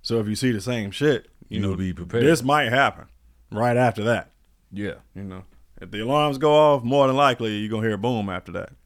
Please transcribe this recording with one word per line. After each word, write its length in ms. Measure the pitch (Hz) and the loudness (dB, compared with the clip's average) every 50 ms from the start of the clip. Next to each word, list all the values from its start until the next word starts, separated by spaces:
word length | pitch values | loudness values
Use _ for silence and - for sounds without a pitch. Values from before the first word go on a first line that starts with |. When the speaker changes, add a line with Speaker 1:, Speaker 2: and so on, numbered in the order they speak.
| _ | _
Speaker 1:
So 180 | - 117 117 | -2 -2 -2
if 80 | 107 104 | 0 -2
you 80 | 107 | -4
see 160 | 104 127 131 117 | -2 0 -2 -2
the 80 | 107 | -2
same 320 | 98 123 123 117 104 98 95 | -4 -6 -6 -4 -6 -8 -6
shit, 340 | - 139 151 139 113 - _ _ _ - _ | 0 2 2 2 0 -4 _ _ _ -18 _
you 120 | 107 107 | -6 -4
Speaker 2:
You'll 120 | 98 98 95 | -4 -2 -2
Speaker 1:
know, 40 | |
Speaker 2:
be 160 | 85 95 92 85 | -4 -4 -6 -6
prepared. 320 | 80 87 85 - 117 120 | -8 -10 -6 -2 2 4
Speaker 1:
this 180 | 147 170 139 123 | 4 4 4 2
might 240 | 135 147 151 143 113 | 0 2 2 2 2
happen 360 | 120 131 139 113 - - - _ - _ _ _ _ _ _ _ | 2 2 2 2 0 -4 -20 _ -20 _ _ _ _ _ _ _
right 260 | 107 104 117 123 120 | -4 -2 0 2 2
after 280 | 123 127 120 107 - 107 | 4 2 2 0 0 -2
that. 260 | 117 117 98 - _ _ _ _ _ _ _ _ _ - | 0 0 -2 -2 _ _ _ _ _ _ _ _ _ -12
Speaker 2:
Yeah. 220 | 98 101 98 71 - - _ _ | -10 -8 -8 -10 -12 -18 _ _
Speaker 1:
You 100 | 95 101 | -16 -14
know, 180 | 95 92 92 92 - _ - - _ _ - | -14 -14 -16 -18 -20 _ -20 -20 _ _ -20
if 100 | 95 90 | -18 -12
the 100 | 98 104 | -10 -8
alarms 380 | 110 120 139 151 151 147 139 131 | -4 -2 0 2 2 0 0 0
go 160 | 147 151 151 | 2 4 6
off, 300 | 151 151 151 143 135 117 | 6 6 6 4 2 0
more 220 | 120 131 143 139 131 | 0 4 4 4 4
than 80 | 131 | 4
likely, 420 | 135 143 139 123 - 117 110 107 104 | 4 4 4 2 2 -2 -4 -4 -4
you 100 | 107 107 | -4 -4
gonna 140 | 113 107 110 | -4 -2 -2
hear 80 | 113 107 | -2 -2
a 20 | 98 | 0
boom 300 | 101 123 127 110 101 98 | -2 -2 -2 -2 -4 -4
after 240 | 92 92 - - 87 | -6 -8 -10 -10 -10
that. 180 | 90 92 - - _ _ | -10 -10 -12 -16 _ _